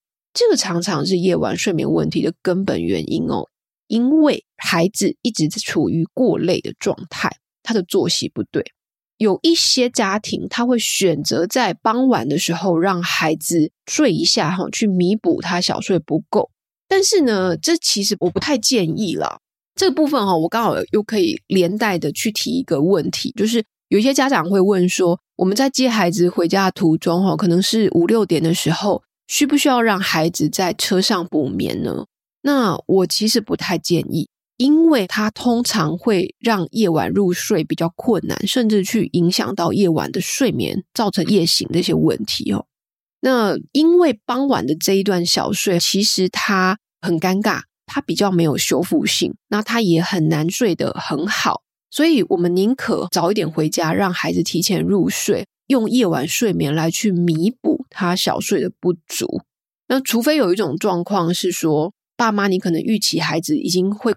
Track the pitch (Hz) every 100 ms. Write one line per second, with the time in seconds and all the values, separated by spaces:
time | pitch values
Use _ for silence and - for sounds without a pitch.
0 | _ _ _ - 466 311 196 170 175 156
1 | 143 185 180 165 123 175 - 165 143 165
2 | 156 165 156 - - 180 196 87 85 90
3 | 78 - - 87 - _ _ _ - 220
4 | 247 311 302 185 - - - 170 185 -
5 | 196 - 240 220 151 - - 175 110 165
6 | 160 - 247 - 170 - - - 202 -
7 | 175 - - - _ _ - 226 180 196
8 | 147 - - - - 147 - _ _ _
9 | _ - 214 185 320 330 - - 247 -
10 | 196 208 - - - - 240 240 - -
11 | 185 147 151 160 175 262 220 - 226 233
12 | 262 196 123 147 - 170 190 165 190 180
13 | 175 - 160 156 - 170 156 _ - -
14 | 285 160 170 - 175 185 - - 220 185
15 | 175 214 - - 175 180 - - - 180
16 | - 156 - 208 - _ _ _ - 381
17 | 381 392 262 196 185 165 - 339 - 208
18 | 196 190 175 190 - 269 - 247 165 -
19 | 202 80 76 - _ _ _ - 370 269
20 | 294 285 202 170 165 226 214 90 - 214
21 | 208 214 170 - - 190 170 214 220 175
22 | 151 - 226 214 - 262 - 143 165 202
23 | - - - - 220 233 - _ - 202
24 | 240 277 269 233 165 196 190 196 180 -
25 | 180 180 _ - 185 208 269 262 254 220
26 | 175 170 175 185 170 196 190 - 170 160
27 | - 170 190 151 175 170 196 226 208 165
28 | 170 226 190 160 160 180 - 165 202 -
29 | _ _ - - 285 285 294 247 226 190
30 | 190 170 165 - 156 - 180 - - 185
31 | 190 196 170 151 131 - - - 113 69
32 | - _ _ _ 277 285 214 143 - 190
33 | 185 - 214 233 220 - - 165 - 165
34 | - 165 - _ _ - 262 311 330 277
35 | 185 - 214 - 247 233 240 214 156 175
36 | - 190 - - 233 208 170 220 196 160
37 | 90 196 190 180 - 196 151 160 165 -
38 | - 190 - - 202 269 220 208 190 226
39 | - 170 170 - - 196 170 - 190 160
40 | 71 - - - 240 147 76 50 - -
41 | 208 - 165 208 165 - - 170 175 160
42 | 156 - 208 - - 196 - _ _ _
43 | _ _ 254 254 208 135 - 269 320 349
44 | 330 220 - 247 277 247 127 156 - 196
45 | 196 180 175 - - 208 - 170 - 190
46 | 208 - 185 - - 196 185 208 _ _
47 | 180 165 180 185 208 170 - _ - 285
48 | - 160 196 175 165 127 - 139 180 160
49 | - - - - - 208 214 233 202 165
50 | 175 190 156 156 160 - 226 165 139 -
51 | - 139 185 - - - _ _ _ -
52 | 320 285 - 170 175 180 202 262 - 180
53 | 180 180 170 214 156 160 156 160 160 180
54 | 196 175 170 175 170 180 185 170 165 196
55 | 175 - - - - _ - 262 220 254
56 | 196 147 143 - - 165 151 156 160 -
57 | 214 175 175 156 190 - 320 - - -
58 | 180 185 - - - 190 180 - 180 175
59 | - - - - - _ _ _ - 262
60 | 262 226 254 311 196 196 175 202 208 175
61 | 175 202 165 180 185 170 160 151 170 -
62 | _ - 233 208 202 185 185 160 - 208
63 | - 160 151 156 - 156 - 180 190 208
64 | 233